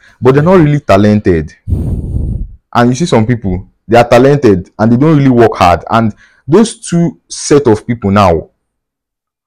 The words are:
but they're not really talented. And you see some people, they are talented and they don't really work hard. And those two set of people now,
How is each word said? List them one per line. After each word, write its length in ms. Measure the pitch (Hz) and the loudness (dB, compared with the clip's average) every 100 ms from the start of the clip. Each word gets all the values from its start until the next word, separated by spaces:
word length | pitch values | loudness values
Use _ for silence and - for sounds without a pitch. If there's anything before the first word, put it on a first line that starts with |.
| _ _ | _ _
but 140 | 123 | 0
they're 80 | 139 | 2
not 160 | 160 190 | 2 2
really 200 | 147 147 | 2 0
talented. 760 | - 98 104 104 104 85 76 - - - - - - - - - - - _ | 0 2 2 0 0 -2 -4 -12 -8 -6 -6 -8 -8 -8 -6 -8 -10 -16 _
And 160 | 117 120 | -2 -2
you 40 | |
see 120 | 127 170 | -2 -2
some 200 | 120 110 | -2 -2
people, 400 | 120 98 90 - _ - | -4 -6 -8 -10 _ 0
they 80 | 117 | 0
are 120 | 120 | 2
talented 600 | 120 131 143 127 92 87 - | 2 2 2 2 0 -4 -4
and 140 | 110 | 0
they 40 | 120 | 2
don't 180 | 156 151 | 2 2
really 140 | 139 | 2
work 240 | 120 113 - | 2 2 2
hard. 260 | 90 85 - | 0 0 -2
And 240 | 113 113 - _ _ - | -2 -2 -6 _ _ -2
those 320 | 175 226 - | 0 0 -4
two 400 | - 170 170 165 _ | -6 -2 -2 -6 _
set 380 | - - 147 127 | -12 -2 0 2
of 180 | 107 - | 0 -2
people 240 | 120 101 | -6 -2
now, 400 | 98 98 82 - _ _ _ _ _ _ _ _ _ | 0 2 0 -4 _ _ _ _ _ _ _ _ _